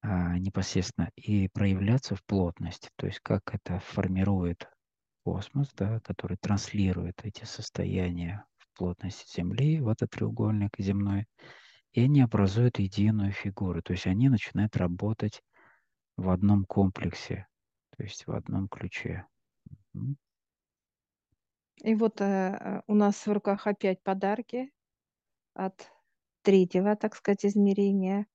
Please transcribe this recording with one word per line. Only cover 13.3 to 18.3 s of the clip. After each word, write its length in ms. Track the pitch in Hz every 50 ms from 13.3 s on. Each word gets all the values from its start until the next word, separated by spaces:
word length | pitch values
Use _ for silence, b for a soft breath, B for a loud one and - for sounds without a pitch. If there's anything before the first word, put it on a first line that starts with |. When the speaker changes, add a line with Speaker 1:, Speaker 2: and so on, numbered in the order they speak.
| 98
Speaker 1:
фигуру, 480 | - - 104 95 - 101 92 87 85 -
то 100 | - 90
есть 140 | 90 - 92
они 220 | 92 101 123 139
начинают 480 | 131 107 - - - - 101 107 - -
работать 680 | 90 87 90 92 - 104 110 _ - 107 - - _ _ b b b b b b b b b _ _ _ _ -
в 120 | 90 92
одном 360 | 92 90 95 101 104 101 98
комплексе, 840 | - - - 98 95 95 - - 87 - - - - - 92 98 _ _ _ _ _ _ _ _ _ _ _
то 60 | -
есть 240 | 101 - - -
в 40 | -